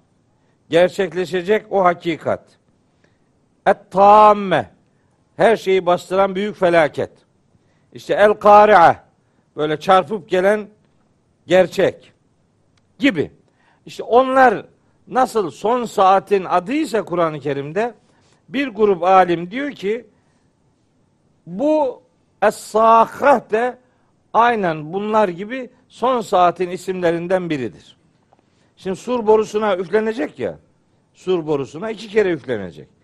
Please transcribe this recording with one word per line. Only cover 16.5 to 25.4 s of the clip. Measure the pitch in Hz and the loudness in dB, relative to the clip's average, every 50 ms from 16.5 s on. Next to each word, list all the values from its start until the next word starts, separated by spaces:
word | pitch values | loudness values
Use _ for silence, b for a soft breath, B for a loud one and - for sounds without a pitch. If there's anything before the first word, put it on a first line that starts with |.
| 160 180 180 180 269 311 320 - 226 214 170 | -2 -2 -2 -4 -4 -6 -4 -4 -4 -6 -6
Kur'an-ı | - 170 175 170 160 156 147 | -4 -4 -2 -2 -2 -4 -6
Kerim'de | 123 147 139 139 139 147 160 196 226 240 214 _ _ _ _ _ _ _ _ _ _ - | -8 -6 -6 -6 -8 -8 -6 -6 -6 -6 -8 _ _ _ _ _ _ _ _ _ _ -10
bir | 175 262 285 262 | -8 -6 -6 -6
grup | 202 202 214 208 196 165 | -4 0 0 0 0 0
alim | 165 185 190 190 185 175 175 165 175 180 | 0 2 4 4 4 2 0 -4 -6 -8
diyor | 202 262 285 294 | -10 -10 -10 -10
ki | 240 - 185 196 220 247 233 _ _ _ _ _ _ _ _ _ _ _ _ _ _ _ _ _ _ _ _ _ _ _ _ _ _ _ _ | -10 -8 -6 -6 -6 -6 -10 _ _ _ _ _ _ _ _ _ _ _ _ _ _ _ _ _ _ _ _ _ _ _ _ _ _ _ _
bu | 165 175 190 269 302 311 311 294 254 - - _ _ _ _ _ _ _ _ | -16 -8 -4 -2 -2 0 0 -2 -4 -6 -10 _ _ _ _ _ _ _ _
es-sâhah | - 214 208 - - - - 214 226 220 226 226 220 - - - - 277 277 220 - - | -2 -2 0 -2 -6 -4 0 2 4 6 6 4 4 2 -2 0 2 2 2 2 0 -4
de | 202 220 240 247 240 - _ _ _ _ _ _ _ _ _ _ | -4 -4 -4 -4 -6 -10 _ _ _ _ _ _ _ _ _ _
aynen | - 214 233 240 240 214 196 170 156 156 147 151 | 0 0 2 2 0 -2 -2 -4 -4 -6 -8 -10
bunlar | 175 196 208 214 214 214 214 185 | -10 -8 -6 -2 0 0 0 0
gibi | 175 165 | -2 -8